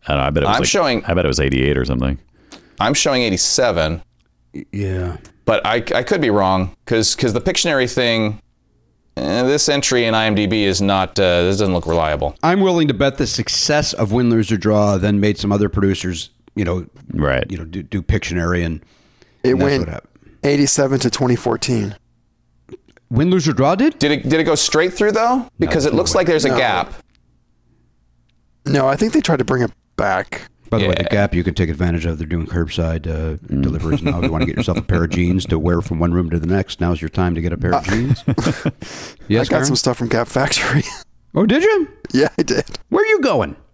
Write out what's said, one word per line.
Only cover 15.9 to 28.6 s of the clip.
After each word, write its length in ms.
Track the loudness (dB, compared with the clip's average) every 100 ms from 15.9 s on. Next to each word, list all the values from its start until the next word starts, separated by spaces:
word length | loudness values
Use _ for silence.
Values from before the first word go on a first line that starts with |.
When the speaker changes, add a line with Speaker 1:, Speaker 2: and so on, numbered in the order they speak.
| 0 -2 -6 -10 _ _
Speaker 3:
you 100 | -4
know, 220 | -2 -2 -6 -18 -10
Speaker 1:
Right. 300 | -2 0 0 -2
Speaker 3:
you 60 | -8
know, 60 |
do, 180 | -10 -10
do 200 | -6 -6
Pictionary 640 | -2 -2 0 -2 0 0
and, 180 | -2 -6 -12 _ _ _ _ _
Speaker 4:
It 100 | 0
Speaker 3:
and 80 | 2
that's 40 | 2
Speaker 4:
went 100 | 0
Speaker 3:
what 80 | -2
happened. 220 | -8 -14 _ -20 -6
Speaker 4:
eighty-seven 560 | 0 0 0 0 2 2
to 100 | 0
twenty 240 | 0 0 0
fourteen. 600 | 0 -2 -2 -2 -2 -8 _ _ _ _ _ _ _ -20 _ _ _
Speaker 3:
Win, 220 | 0 2
Lose, 160 | 2 2
or 60 |
Draw 240 | 2 2 4
did? 220 | 2 2
Speaker 2:
Did 100 | 0
it, 120 | 0 0
did 120 | 0
it 40 |
go 120 | 2 0
straight 360 | 0 0 0
through 200 | 0 0
though? 360 | 2 2 0 -4 _
Because 240 | -2 0
Speaker 3:
No, 80 | 0
Speaker 2:
it 20 |
looks 180 | 0 0
Speaker 3:
no 40 | 0
Speaker 2:
like 80 | 2
there's 180 | 2
a 40 | 2
Speaker 4:
No. 80 | 2
Speaker 2:
gap. 340 | 2 0 -2 -8 -20 _ _ _ _ _ _ _ _ _ _ _ _ _ _ _